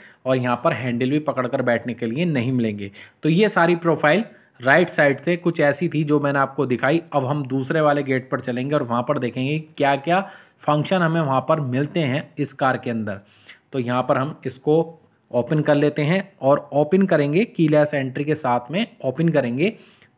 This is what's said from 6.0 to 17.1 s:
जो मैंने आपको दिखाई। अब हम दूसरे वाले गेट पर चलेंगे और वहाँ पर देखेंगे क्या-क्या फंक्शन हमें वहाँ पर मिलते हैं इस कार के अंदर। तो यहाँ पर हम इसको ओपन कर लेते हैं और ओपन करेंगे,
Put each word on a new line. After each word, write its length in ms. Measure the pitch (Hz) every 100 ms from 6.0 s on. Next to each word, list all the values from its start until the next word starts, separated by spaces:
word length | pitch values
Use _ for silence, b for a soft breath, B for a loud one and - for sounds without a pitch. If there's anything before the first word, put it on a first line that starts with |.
जो 160 | 151 147
मैंने 200 | 143 139
आपको 260 | 135 - 127
दिखाई। 360 | 120 131 165 170
अब 120 | 143 127
हम 200 | 151 131
दूसरे 360 | 135 127 156
वाले 220 | 151 143
गेट 260 | 135 131 127
पर 80 | 131
चलेंगे 360 | 120 123 135 151
और 80 |
वहाँ 180 | 120 120
पर 160 | 123 143
देखेंगे 400 | 123 127 131 156 156 -
क्या-क्या 420 | 139 139 165 180 190 B B B
फंक्शन 420 | - 151 147 190
हमें 200 | 165 165
वहाँ 240 | 147 131 131
पर 100 | 160
मिलते 400 | 135 127 147 170
हैं 340 | 143 139 - -
इस 160 | 139
कार 240 | - 135 123
के 120 | 123
अंदर। 300 | 113 104 98 - B B B B
तो 80 | 131
यहाँ 240 | 120 123
पर 140 | 127 131
हम 220 | 135 - 127
इसको 560 | - 151 156 170 - _ _ _
ओपन 300 | 120 120 156
कर 140 | 147 143
लेते 260 | 147 147
हैं 320 | 147 190 190 -
और 280 | 135 143 -
ओपन 320 | 143 151 190
करेंगे, 400 | 190